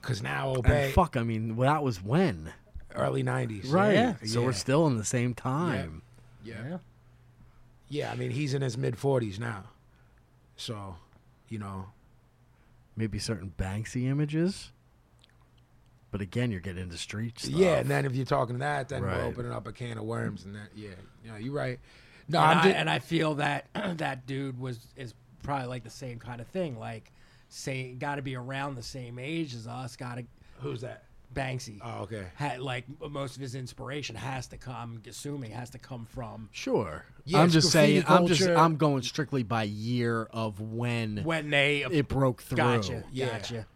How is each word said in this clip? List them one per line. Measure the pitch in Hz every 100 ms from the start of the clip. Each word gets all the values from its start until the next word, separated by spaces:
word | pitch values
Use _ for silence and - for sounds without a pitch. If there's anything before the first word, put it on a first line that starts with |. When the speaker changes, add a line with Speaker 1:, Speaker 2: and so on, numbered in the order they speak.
Speaker 1:
'cause | - 110
now | 127 139 135
Speaker 2:
And | 131
Speaker 1:
Obey | 117 147 139
Speaker 2:
fuck, | 139 151 123
I |
mean, | 117 110 113 113
well, | 131
that | 156
was | 139 95
when? | 95 151 185 85 80 - - - -
Speaker 1:
early | - 135 131
nineties. | 127 127 120 107 127
Speaker 2:
Right. | 170 208
Speaker 3:
Yeah. | 202 247 160 110
Speaker 2:
So | 117
we're | 123
Speaker 1:
Yeah. | 110
Speaker 2:
still | - 139 160
in | 117
the | 101
same | 127 123
Speaker 1:
Yeah. | 117
Speaker 2:
time. | 131 139 175 98 85 78 - - - -
Speaker 1:
Yeah. | 107 113 127
Speaker 3:
Yeah. | 180 - - - - - - - - - - -
Speaker 1:
Yeah, | 143 120
I | 117
mean, | 127
he's | 120 147
in | 135
his | 131 117
mid | 131 117
forties | 135 131 110 95
now. | 117 101 95 _ _ _ - _ _ _ _ -
So, | - 107 98 87 - - _ _ _
you | 110
know. | 101 98 92 _ _ _ _ _ _ _ _ - _ -
Speaker 2:
Maybe | 110 101
certain | - 104 92 -
Banksy | 95 101 110 131
images. | 127 143 147 156 175 - - - _ _ _ _ _ _ _ _ _ - _ _ _
But | 101
again, | 95 120 123
you're | 95
getting | 90 90
into | 90 85
street | - 107 117 -
stuff. | 127
Speaker 1:
Yeah, | 147 185 143
and | 123
then | 143 139
if |
you're | 127 123
talking | 139 123 123
that, | 143 143 131
then | 131
we're | 98
Speaker 2:
Right. | 90
Speaker 1:
opening | 120 120 120
up | 117 110
a |
can | - 120 113
of |
worms | 107 117 117 101
and | 92 104
that, | 104 104
yeah. | 104 92 101 - 113
Yeah, | 107
you're | 120
right. | 139 131 127 - - - - -
No, | 160
Speaker 3:
And | 156
Speaker 1:
I'm | 170
Speaker 3:
I, |
Speaker 1:
ju- | 185 190
Speaker 3:
and | 156
I | 151
feel | - 165 156 147
that | 143 143 -
<clears throat> |
that | - 208 165 147 135 127
dude | 135 139 123
was, | 127 117 - -
is | 123 - _ -
probably, | - 143 123
like, | 127
the | 113
same | - 131 117
kind | - 120
of | 117
thing. | 190 170 113
Like, | 113 113 - - - - _
say, | - - 131 127
gotta | 127 143 143
be | 135 131
around | 123 135 143 127
the |
same | 107 135 120 123
age | 135 165 151 120
as | 110
us. | 120 127 -
Gotta | 123 123 120 - - -
Speaker 1:
Who's | 139 127
that? | 120 110 - - -
Speaker 3:
Banksy. | 127 131 127 120 101
Speaker 1:
Oh, | 117 110
okay. | 101 110 92 -
Speaker 3:
Had, | 143 127
like, | 135 123 123 147
m-, | 156
most | 143 139 131
of |
his | 135 131
inspiration | 127 - 120 147 127 110
has | 127 131 -
to | -
come, | - 117 117 113 110
assuming, | 107 147 143 113
has | 110 120
to | 123
come | - 123 113
from | - 113 107 110
Speaker 2:
Sure. | - - 214 95 76 - -
Speaker 1:
Yeah, | - 160
Speaker 2:
I'm | 170
Speaker 1:
it's |
Speaker 2:
just | 160 151
saying, | 160 151 185
Speaker 1:
graffiti | 151 165
Speaker 2:
I'm | 175
just, | 165
Speaker 1:
culture. | 185 170
Speaker 2:
I'm | 165 151
going | 156 135
strictly | 120 - 135 139
by | 104 117
year | 107 104 113 123 117 113 110
of | 113 113 98
when | 110 113 120 117 113 107
Speaker 3:
when | 160 160 151
they | 147 139 143 131
Speaker 2:
it | 160 135
broke | 135 135 -
through. | - 131
Speaker 3:
Gotcha. | 139 117 95 117 101
Speaker 1:
Yeah. | 131 131
Speaker 3:
Gotcha. | 113 98 117 107